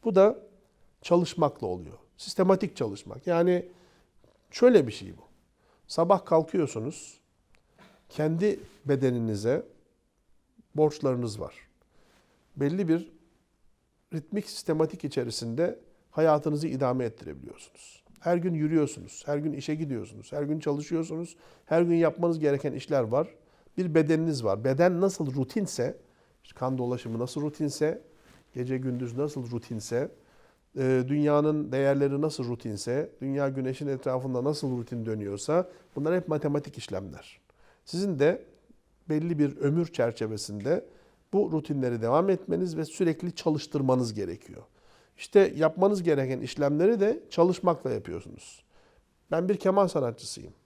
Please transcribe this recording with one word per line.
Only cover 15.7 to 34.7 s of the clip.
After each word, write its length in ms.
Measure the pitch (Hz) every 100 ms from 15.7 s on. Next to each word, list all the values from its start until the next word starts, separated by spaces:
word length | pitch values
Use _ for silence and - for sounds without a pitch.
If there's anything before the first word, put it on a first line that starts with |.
| 233 - _ _
hayatınızı 560 | - 160 151 151 147 160
idame 380 | 131 131 127 120
ettirebiliyorsunuz. 1000 | 107 80 69 62 - - _ - - _ -
Her 180 | 170 180
gün 160 | 175
yürüyorsunuz, 680 | 165 151 160 147 - 90 - -
her 120 | 147
gün 160 | 156
işe 220 | 139 135 156
gidiyorsunuz, 560 | 156 123 104 107 107
her 120 | 147
gün 160 | 143 156
çalışıyorsunuz, 800 | 147 147 147 165 165 160 170 - - - _
her 160 | 165
gün 140 | 175 170
yapmanız 440 | 165 - 170 160
gereken 340 | 151 139 143
işler 300 | 127 - 143
var. 240 | 113 123 175 - _ _ _ -
Bir 180 | 180 156
bedeniniz 480 | 151 160 165 143
var. 200 | 110 98
Beden 380 | 123 135 175 175
nasıl 340 | 190 190 147 131
rutinse, 600 | 131 - 202 - 123 - _ _ _ _ - -
kan 220 | 127 131
dolaşımı 420 | 123 123 120 113
nasıl 220 | 123 -
rutinse, 600 | 147 147 151 139 151 196 - _ _ - _
gece 240 | 123 123 131
gündüz 400 | 131 123 123 120
nasıl 340 | 147 143 117
rutinse, 600 | 120 - 113 - 117 147 - _ _ _ _ _ -
e, 260 | 131 131 127
dünyanın 640 | 147 147 147 151 156 151
değerleri 500 | 131 139 139 139 139
nasıl 260 | 156 - 120
rutinse, 600 | 120 120 104 - 127 165 -
dünya 280 | 135 139 139
güneşin 380 | 135 131 131 143
etrafında 560 | 135 135 127 131 123
nasıl 340 | 135 147 139